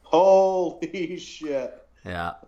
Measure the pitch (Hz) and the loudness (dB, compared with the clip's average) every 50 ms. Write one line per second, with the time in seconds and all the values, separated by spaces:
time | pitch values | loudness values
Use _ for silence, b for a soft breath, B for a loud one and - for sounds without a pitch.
0 | _ - - 165 185 190 190 190 190 190 190 185 180 170 - - 170 165 - 196 | _ 0 2 4 6 6 6 6 4 4 2 0 -2 -4 -6 -8 -10 -10 -8 -8
1 | 175 160 185 175 - - - - 156 151 143 135 - - - - - _ _ _ | -8 -8 -8 -12 -14 -16 -16 -12 -8 -6 -6 -6 -6 -8 -12 -16 -20 _ _ _
2 | - 95 90 87 85 85 - - - | -14 -12 -8 -8 -8 -8 -10 -12 -12